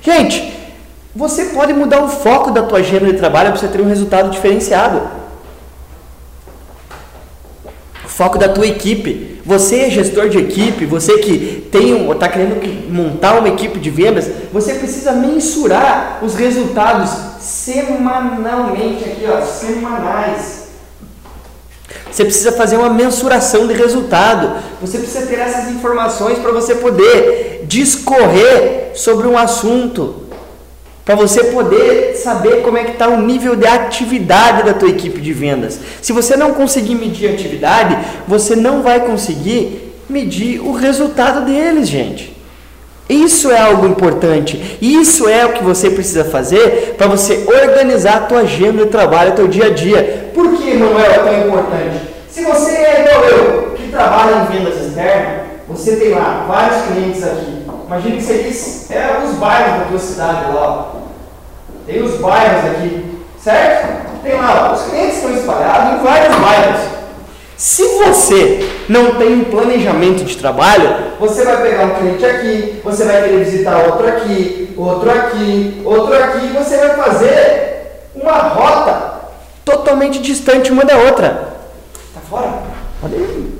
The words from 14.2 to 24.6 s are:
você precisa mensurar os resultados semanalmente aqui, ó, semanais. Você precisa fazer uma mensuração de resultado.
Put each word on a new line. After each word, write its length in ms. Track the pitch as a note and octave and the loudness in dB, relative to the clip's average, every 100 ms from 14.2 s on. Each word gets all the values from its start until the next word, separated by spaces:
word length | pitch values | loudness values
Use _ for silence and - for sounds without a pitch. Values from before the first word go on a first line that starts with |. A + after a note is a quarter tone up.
| - - - | -2 -8 -6
você 220 | G3 G#3 | -4 -2
precisa 380 | C4+ C4+ - C#4 | -4 -6 -4 -2
mensurar 1040 | B3 B3 D#4 - D#4+ B3+ G3 C4+ - - - | 0 0 0 -2 -2 0 2 2 0 -4 -6
os 140 | A3 | -6
resultados 720 | F#3+ B3 B3 G#3+ G#3+ A3 G#3+ G3 - - - | -2 0 0 -2 0 0 0 -2 -6 -10 -14
semanalmente 1600 | - - - B3+ C4+ C4 B3+ B3+ B3 A3+ A3+ B3 A3 F#3+ A3+ G3 | -12 -10 -6 -4 -2 -2 -2 -2 -4 -4 -4 -4 -4 -4 -4 -6
aqui, 220 | - - A3 | -8 -6 -4
ó, 140 | - | -2
semanais. 1300 | - - A3 A#3 A#3+ A#3 - G3+ G#3+ - - - - - - - - - - - - - - - - - - | -4 -8 -8 -6 -6 -6 -6 -4 -6 -6 -10 -14 -20 -20 -20 -20 -20 -20 -20 -20 -20 -20 -20 -20 -20 -20 -14
Você 120 | - | -4
precisa 280 | G3+ G3+ A3 | -2 0 -2
fazer 240 | A#3 A3 A3+ | 0 0 2
uma 140 | A#3+ | 2
mensuração 760 | A3+ B3+ - C4 B3 - G#3+ A#3 | 2 0 0 0 0 2 0 0
de 60 | |
resultado. 800 | - A#3+ B3 - F3 A#3+ - - - | 2 2 0 0 2 2 2 -2 -6